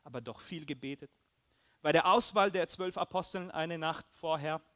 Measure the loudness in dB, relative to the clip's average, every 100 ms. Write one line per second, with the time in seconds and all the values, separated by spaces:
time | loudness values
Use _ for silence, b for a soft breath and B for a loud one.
0 | -14 -12 -10 -12 -10 -10 -8 -8 -8 -10
1 | -12 _ _ _ _ b b b 4 6
2 | 6 6 4 4 4 2 -2 -4 -6 -4
3 | -4 -4 -4 -6 -6 -4 -4 -2 -4 -4
4 | -8 -8 -2 -2 -2 -4 _